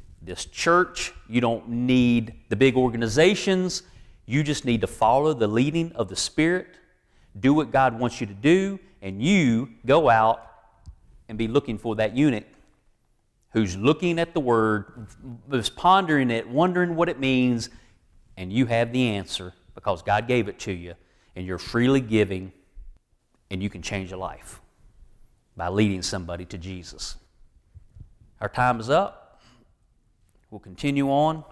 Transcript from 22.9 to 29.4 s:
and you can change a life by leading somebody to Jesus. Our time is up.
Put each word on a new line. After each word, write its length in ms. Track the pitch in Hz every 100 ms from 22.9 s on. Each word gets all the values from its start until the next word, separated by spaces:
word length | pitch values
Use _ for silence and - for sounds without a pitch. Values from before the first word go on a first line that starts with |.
| - _ _ _ _ -
and 120 | 95
you 80 | 101
can 100 | 95
change 300 | 85 104 92
a 60 | 92
life 440 | 92 - - - _ _ - _ - - - _ _ -
by 120 | 85
leading 340 | 95 107 95
somebody 420 | 85 98 85 87 90
to 120 | 95
Jesus. 580 | 85 92 85 - - - _ _ - _ _ - - - - _ _ -
Our 80 | 104
time 320 | - 123 117
is 100 | 110
up. 500 | 151 202 - - _